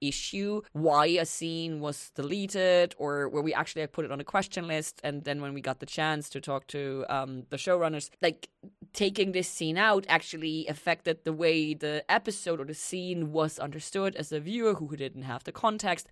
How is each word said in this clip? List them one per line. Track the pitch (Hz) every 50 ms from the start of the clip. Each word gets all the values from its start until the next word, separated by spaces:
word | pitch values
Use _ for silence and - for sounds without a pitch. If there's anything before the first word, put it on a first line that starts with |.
issue | 143 143 139 - - - - 196 202 202 208 214 - - -
why | 151 160 160 143 147 151
a | 170 170 175 165
scene | 160 - - 165 165 165 165 165 165 156 151
was | 147 147 143 - - - -
deleted, | - 139 143 208 202 196 196 - 190 185 180 180 175 175 180 -
or | - 151 143 143 143 139 -
where | - 147
we | 147 160 -
actually, | 135 156 - - 160 151
like, | 143 -
put | 170 151
it | 113
on | 139 139
a | 139
question | - - 196 190 - - 185 170
list, | 170 160 156 147 - - - -
and | 147 143 143 -
then | 143 143 147
when | 143 139 139
we | 139
got | 131 131 131 -
the | 147
chance | - - 160 156 156 151 151 143 -
to | - 139
talk | - 147 139 135 -
to, | - - 143 139 139 135 135 - -
um, | 139 135 135 131 131 127 127 -
the | 147
showrunners, | 131 - 190 180 175 165 160 156 147 - - - _
like, | - 170 160 - - - _ _ - - - _ - - -
taking | - 208 190 196 208 190 196
this | 180 185 175
scene | - - - 170 156 160
out | 180 214 220 202 196 196 -
actually | 160 160 - - 170 160 160 160 156 160 160
affected | - 151 - - 180 165 - - 170 160 160 -
the | 160 156
way | 156 170 160 165 160 156 151 151
the | 147 151 151 151 151 - -
episode | 190 220 202 220 202 - - 175 165 147
or | 139
the | 147 156
scene | - - - 180 180 180 180 180 170 160 151
was | 151 160 156 156 - -
understood | 147 143 143 156 - - - 196 196 190 196
as | - 151 -
a | 160 151
viewer | 147 180 220 240 226 214 196
who | 175 156 143 151
didn't | 143 139 131 - 131 131
have | 131 120 127 -
the | -
context. | - - - 220 214 214 208 190 175 - - -